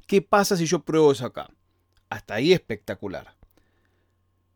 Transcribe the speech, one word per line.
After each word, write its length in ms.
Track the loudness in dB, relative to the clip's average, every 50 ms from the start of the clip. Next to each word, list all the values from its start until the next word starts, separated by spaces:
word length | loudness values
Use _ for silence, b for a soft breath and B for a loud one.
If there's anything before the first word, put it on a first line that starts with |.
| b
¿Qué 140 | 0 0 0
pasa 340 | 2 2 2 2 2 2 0
si 100 | -2 -2
yo 180 | -2 -2 -4 -4
pruebo 280 | -2 2 4 4 4
eso 140 | 4 2 -4
acá? 240 | -10 -10 -12 -16 -16 _ _ _ _ _ _ _ _ _ _ _ -14
Hasta 260 | -14 -14 -10 -8 -6
ahí 180 | -2 2 2 2
espectacular. 840 | 2 0 -8 -12 -10 -8 -12 -10 -10 -10 -10 -10 -12 -14 -16 _ _ -20 _ _ _ _ _ _ _ _ _ _ _ _ _ _ _ _ _ _ _ _ _ _